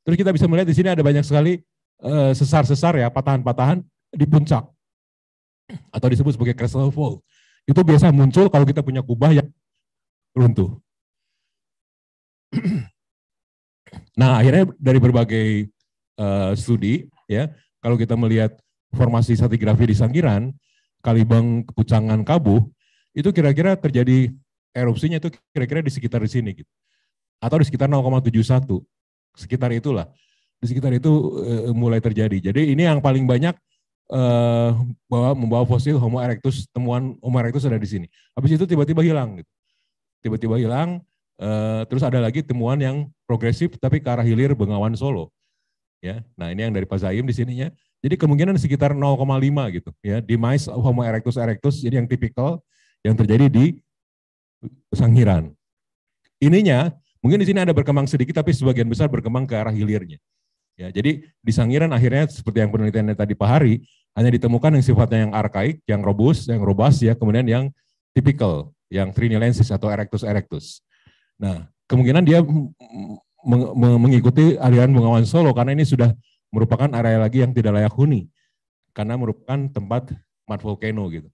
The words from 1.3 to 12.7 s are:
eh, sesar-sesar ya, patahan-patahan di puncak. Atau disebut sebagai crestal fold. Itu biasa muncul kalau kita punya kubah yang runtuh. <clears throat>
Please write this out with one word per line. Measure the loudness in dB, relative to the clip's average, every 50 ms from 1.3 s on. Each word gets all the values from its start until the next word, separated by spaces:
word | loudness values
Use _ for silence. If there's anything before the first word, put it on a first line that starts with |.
| 0 2 2 2 -2 -4 _ _ _ _ _ _ _ _
eh, | -8 -4 0 2 2 2 2
sesar-sesar | 2 0 2 2 2 2 2 0 0 2 0 2
ya, | 2 0 -2 -2
patahan-patahan | -4 -2 -2 -2 -2 -2 -4 -2 0 0 0 0 -2 -4 _ _ _ _ _
di | -2 -2 0
puncak. | 2 4 2 2 2 -2 -2 -2 _ _ _ _ _ _ _ _ _ _ _ _ _ _ _ _ _ _ _ _ _ -20 -20 _ _ -8
Atau | -2 0 0
disebut | 0 2 0 0 0
sebagai | -2 -2 -4 -2
crestal | -4 -6 -4 -2 -2 -2 -2
fold. | -2 -2 -6 -6 -6 -10 _ _ _ _ _ _ _ _ _
Itu | 2 2 4 4
biasa | 6 6 6 6 6
muncul | 6 6 4 4 6 4 4 4
kalau | 4 4 2
kita | 2 2 -2
punya | -4 -4 -4 -6 -4
kubah | -4 -2 2 4 4
yang | 4 4 2 -2 _ _ _ _ _ _ _ _ _ _ _ _ _ _ _ _ _
runtuh. | 2 2 2 2 2 -2 -4 -4 -12 _ _ _ _ _ _ _ _ _ _ _ _ _ _ _ _ _ _ _ _ _ _ _ _ _ _ _ _ _ _ _ _ _ _
<clears throat> | -8 -6 -4 -4